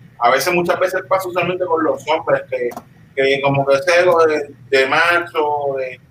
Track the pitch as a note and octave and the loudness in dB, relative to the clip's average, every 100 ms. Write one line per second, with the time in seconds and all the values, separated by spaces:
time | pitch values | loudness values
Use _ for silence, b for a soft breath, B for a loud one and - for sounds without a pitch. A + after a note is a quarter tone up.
0 | - - A#2+ C3 F3+ F3 F3 F3+ F3+ F#3 | -20 -2 2 2 0 0 0 0 -2 -2
1 | F#3 F#3+ F#3 F3 F3 F3+ F3 D#3+ D#3 B2+ | -2 -2 -2 -4 -2 -2 -2 0 0 -2
2 | D3 D#3+ D#3 C#3 - B2+ A#2+ - - - | -2 -2 0 -2 -2 -6 -6 -8 -16 -20
3 | - - C3+ C#3 C#3 C#3 C3+ F3+ F3 E3+ | -10 -2 0 0 0 0 0 0 2 2
4 | F3+ E3+ D#3+ D3+ C#3+ - - C3+ C3+ D3+ | 4 4 4 0 -4 -12 0 2 2 2
5 | E3+ F3 F3 E3 D3 D3 C#3+ C3+ B2+ B2 | 2 0 -2 -2 -2 -2 -4 -4 -6 -10
6 | _ | _